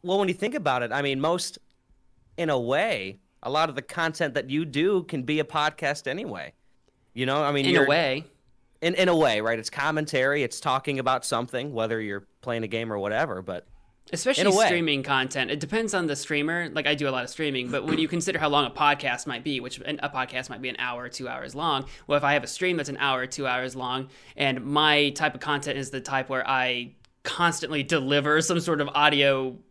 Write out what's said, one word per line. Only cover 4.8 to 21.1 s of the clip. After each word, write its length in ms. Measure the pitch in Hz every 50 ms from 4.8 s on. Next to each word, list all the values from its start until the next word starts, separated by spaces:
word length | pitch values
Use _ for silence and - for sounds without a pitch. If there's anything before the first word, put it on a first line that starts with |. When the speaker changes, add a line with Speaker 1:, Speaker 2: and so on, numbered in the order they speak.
| 160 190 208 185 175
Speaker 1:
can 180 | - - 143 127
be 180 | 120 151 156
a 40 | 151
podcast 640 | - - 156 147 151 151 - - 139 147 147 -
anyway. 460 | 135 135 180 226 202 107 90 73 - _ _ _ _ _ _ _ _ _ _ _ _ _
You 120 | 120 127
know, 160 | 127 135 147 151
I 100 | 143 147
mean, 120 | 143 139
Speaker 2:
In 60 | 180
a 40 | 175
Speaker 1:
you're 120 | 170 139
Speaker 2:
way. 380 | 135 143 165 165 139 131 143 160 - _ _ _ _ _ _ _ _ _ _
Speaker 1:
In, 140 | - 170 185
in 140 | 180 185 185
a 80 | 175
way, 240 | 160 156 135 110 107
right? 180 | 107 113 117 113
It's 120 | 110 -
commentary, 720 | - 143 139 151 156 156 151 151 - 135 127 139 143 151 135
it's 160 | 117 - -
talking 380 | - 147 127 135 - - 139 131
about 260 | 127 131 131 123 -
something, 480 | - 135 117 120 123 - 123 131 147 135
whether 280 | 113 113 110 117 113
you're 260 | 110 104 101 101 98 _ _ _
playing 240 | - 127 120 117 113
a 40 | 104
game 240 | 110 113 117 113 107
or 60 | 104
whatever, 440 | 95 104 104 117 156 156 104 92 95
but 240 | 95 92 87 - _ - - _ _ _ _ _ - -
Speaker 2:
Especially 280 | 170 - 254 277 -
Speaker 1:
in 60 | 190
a 100 | 202 190
way. 80 | 202 220
Speaker 2:
streaming 360 | 180 - 175 160 156 143 135 131
content. 460 | 139 139 131 131 131 - 143 127 101 139
It 80 | 147
depends 320 | 143 143 196 226 226 208 202
on 140 | 190 175
the 100 | 156 143
streamer. 520 | 139 - - 156 147 147 156 165 175 170 156 -
Like, 140 | 156 147
I 80 | 147 151
do 120 | 143 147 139
a 20 | 131
lot 100 | 127 123
of 80 | 123
streaming, 400 | - - 160 147 139 127 123 123
but 140 | 135 143 98
when 140 | 156 156 156
you 100 | 160 151
consider 300 | 170 170 165 190 185 -
how 80 | 156 151
long 160 | 143 143 143
a 40 | 120
podcast 560 | - - 156 147 147 139 143 135 123 123 -
might 180 | 151 127 117 127
be, 160 | 151 143 127
which 180 | 117 131 - -
an, 200 | - - 151 147 -
a 60 | 143
podcast 400 | 143 135 127 123 - 127 127 -
might 120 | 127 104 131
be 60 | 127
an 60 | 120 -
hour, 300 | 127 123 123 120 123 123